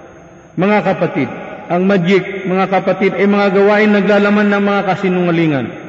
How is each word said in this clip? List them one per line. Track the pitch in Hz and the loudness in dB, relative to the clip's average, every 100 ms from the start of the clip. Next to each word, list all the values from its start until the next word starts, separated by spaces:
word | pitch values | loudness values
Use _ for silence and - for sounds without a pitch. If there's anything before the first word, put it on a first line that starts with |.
| - - - - - | -20 -20 -20 -20 -12
Mga | - 190 208 185 | -2 0 2 0
kapatid, | 185 165 160 120 - - - - | -2 -2 -2 -6 -8 -14 -14 -4
ang | 175 190 | 0 2
magic, | 202 170 196 - 196 185 | 2 2 0 0 -8 -4
mga | 185 185 | -2 0
kapatid, | 185 185 180 196 - | 0 -2 0 -2 0
ay | 202 | 0
mga | 202 202 | 2 2
gawain | 190 202 208 214 | 2 2 4 2
naglalaman | 208 190 202 202 208 208 | 2 2 2 2 2 2
ng | 202 | 0
mga | 202 202 190 | 0 -2 -2
kasinungalingan. | 175 185 180 175 165 160 139 110 - | -2 -2 0 0 0 0 0 -4 -10